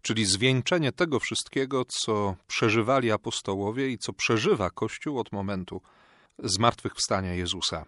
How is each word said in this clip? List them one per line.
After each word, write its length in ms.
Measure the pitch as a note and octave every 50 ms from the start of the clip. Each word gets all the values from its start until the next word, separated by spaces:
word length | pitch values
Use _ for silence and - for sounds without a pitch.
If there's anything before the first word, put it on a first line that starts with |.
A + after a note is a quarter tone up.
czyli 240 | _ - A2+ A2 A2
zwieńczenie 640 | F#2+ F#2 G2 A#2 C3 C3 C3 B2 - F#3 F3 D#3 C3
tego 280 | - - F3+ E3 C#3 A2+
wszystkiego, 680 | - - A2+ - - - - C3+ C3+ C3 C#3 C3 B2
co 500 | _ - - - - A2 G#2 G2+ G2 F#2 - _
przeżywali 640 | _ - - - A2+ A2 A#2 G#2+ A2+ C3+ C3+ B2+ A#2
apostołowie 800 | G#2+ G#2 - A2+ - - - - G2 G2 G2+ G2+ A2 B2+ C3+ C3+
i 80 | B2
co 160 | G#2+ - - G#2+
przeżywa 560 | - - - A#2+ A2 A2+ F#3+ G#3 A#2+ G2 F2+
Kościół 500 | - - A2+ A2 - - - D#3 D3 B2
od 120 | A2 -
momentu 500 | - G2+ G2 G2 G2+ F#2 F2+ - F#2+ F#2 _ - _ _ _ _ _ _ _ _ _ - -
zmartwychwstania 880 | G#2+ F#2+ F#2+ A2+ A#2 - - - G#2 - - - - - G2 F#2+ F2+ F2
Jezusa. 520 | F2+ F2+ E2+ F2+ F2+ - - - D#2+ D2+